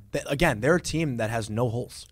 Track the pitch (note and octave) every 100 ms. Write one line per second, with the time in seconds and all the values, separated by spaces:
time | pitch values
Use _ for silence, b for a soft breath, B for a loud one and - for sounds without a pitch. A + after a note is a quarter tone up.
0 | - D3 - C#3 D#3+ A2 B2+ F3+ - D#3
1 | D#3+ A#2+ A2 A#2 G2+ G#2+ B2 A#2 A#2 -
2 | -